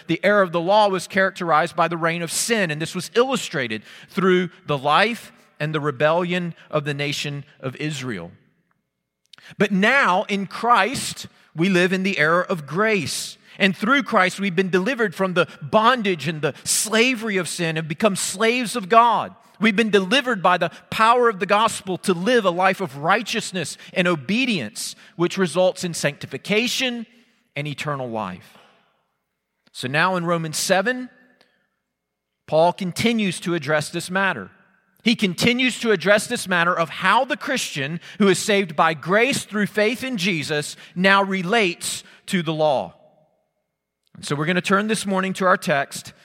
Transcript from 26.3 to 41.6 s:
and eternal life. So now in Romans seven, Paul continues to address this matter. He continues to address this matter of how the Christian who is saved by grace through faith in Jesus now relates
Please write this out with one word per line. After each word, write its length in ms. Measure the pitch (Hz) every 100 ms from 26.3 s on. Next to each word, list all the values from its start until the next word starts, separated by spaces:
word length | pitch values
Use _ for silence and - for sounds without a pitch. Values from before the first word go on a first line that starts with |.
| 135 - 208 240 - 254 240 220 _ _ _ _
and 140 | - 147
eternal 420 | 143 156 139 127
life. 480 | 113 98 90 - - _ _ _ _ _ _ _ _ _ _ _
So 160 | - 127
now 300 | 147 180 185
in 80 |
Romans 320 | 170 170 160 147
seven, 520 | - 185 196 254 254 - _ _ _ _ _ _ _ _ _ _ _ _ -
Paul 240 | 151 170
continues 640 | 175 185 - 226 233 202 -
to 160 | 180
address 340 | 170 139 151 147
this 220 | 170 165
matter. 400 | 185 196 143 95 - _ _ _ _
He 100 | -
continues 640 | 233 196 165 226 247 254 -
to 140 | 233
address 340 | 202 165 208 -
this 220 | 240 185
matter 280 | 180 170 170
of 140 | 160
how 340 | - 185 220
the 120 | 262 294
Christian 640 | - 254 - - 135 170 - -
who 80 | 196
is 140 | 185
saved 340 | - 202 196
by 200 | 151 165
grace 500 | 160 127 202 247 269
through 220 | - 208 202
faith 360 | 214 208 247
in 140 | 262 247
Jesus 600 | 180 170 139 151 147 - - 175
now 260 | 190 196
relates 800 | 196 190 175 233